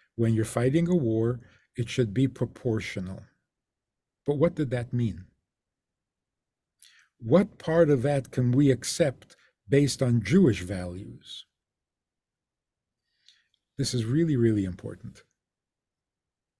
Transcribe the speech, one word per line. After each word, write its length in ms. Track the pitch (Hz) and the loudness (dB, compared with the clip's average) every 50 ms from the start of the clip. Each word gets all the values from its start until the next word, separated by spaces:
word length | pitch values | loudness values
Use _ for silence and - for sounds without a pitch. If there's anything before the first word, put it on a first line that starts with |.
| _ _ - | _ _ -4
"When 180 | - 113 113 110 | -2 0 0 2
you're 120 | 107 110 | 0 -2
fighting 440 | - - 117 120 135 139 165 170 170 | -2 -2 -2 0 0 0 0 0 0
a 60 | 180 | 0
war, 440 | 170 131 113 110 113 113 120 127 120 - - _ _ _ _ - | 0 0 0 0 0 0 0 -2 -4 -10 -20 _ _ _ _ -8
it 140 | - 117 - | -8 -8 -4
should 240 | - 131 120 107 98 | -2 -2 -2 0 0
be 140 | 127 135 | 0 -2
proportional." 960 | 127 - - 123 117 - - - 123 110 107 92 - - 98 92 90 95 - - - _ _ _ _ _ _ _ _ _ _ _ _ _ _ _ _ _ _ - | -2 -2 -4 -8 -8 -8 -8 -4 -4 -4 -4 -4 -8 -10 -10 -10 -10 -12 -14 -18 -20 _ _ _ _ _ _ _ _ _ _ _ _ _ _ _ _ _ _ -6
But 100 | 147 147 | -4 -2
what 200 | 139 156 175 175 | 0 0 0 0
did 140 | 160 147 120 | -2 -4 -2
that 240 | 123 123 117 - 127 | -2 -4 -4 -4 -4
mean? 320 | 123 120 107 90 85 92 _ _ _ _ _ _ _ _ _ _ _ _ _ _ _ _ _ _ _ _ _ _ _ _ _ _ _ _ _ _ _ _ - _ _ _ _ _ | -2 -2 -2 -4 -6 -14 _ _ _ _ _ _ _ _ _ _ _ _ _ _ _ _ _ _ _ _ _ _ _ _ _ _ _ _ _ _ _ _ -20 _ _ _ _ _
What 400 | - 113 110 139 185 202 - - | -10 -2 2 4 4 4 2 -4
part 320 | - - 160 160 170 170 147 | -10 -6 0 4 4 4 4
of 120 | 147 123 117 | 4 2 2
that 260 | 143 147 139 127 - | 0 0 -2 -4 -4
can 220 | - 127 123 123 | -2 0 0 2
we 180 | 123 135 147 135 | 4 4 4 4
accept 680 | 127 - - - - - 165 139 - - - _ - _ _ _ _ _ _ | 4 2 0 -6 -2 0 0 0 -2 -6 -14 _ -20 _ _ _ _ _ _
based 360 | - 139 139 143 131 - - 135 | 0 2 2 2 2 0 -2 0
on 180 | 123 120 117 | 0 0 0
Jewish 400 | 98 90 156 196 185 131 98 87 | 2 4 4 6 6 4 4 0
values? 840 | 90 87 101 92 90 87 87 95 110 120 120 - - - - - - _ _ _ _ _ _ _ _ _ _ _ _ _ _ _ _ _ _ _ _ _ _ _ _ _ _ _ _ _ _ _ _ _ _ _ _ _ _ _ _ _ _ _ _ _ _ | -4 -8 -8 -8 -8 -8 -10 -12 -14 -16 -18 -20 -20 -20 -20 -20 -20 _ _ _ _ _ _ _ _ _ _ _ _ _ _ _ _ _ _ _ _ _ _ _ _ _ _ _ _ _ _ _ _ _ _ _ _ _ _ _ _ _ _ _ _ _ _
This 160 | - 131 - - | -8 -6 -4 -4
is 100 | 123 107 | -4 -2
really, 300 | 113 131 156 170 160 143 | -2 0 0 0 0 2
really 300 | 120 117 113 110 101 95 | 2 2 2 2 2 -2
important. 580 | 92 90 - - 107 101 95 113 117 - - _ _ _ _ _ _ _ _ _ _ _ _ _ _ _ _ _ _ _ _ _ _ _ _ _ _ _ | -4 -6 -8 -12 -14 -14 -14 -18 -20 -20 -20 _ _ _ _ _ _ _ _ _ _ _ _ _ _ _ _ _ _ _ _ _ _ _ _ _ _ _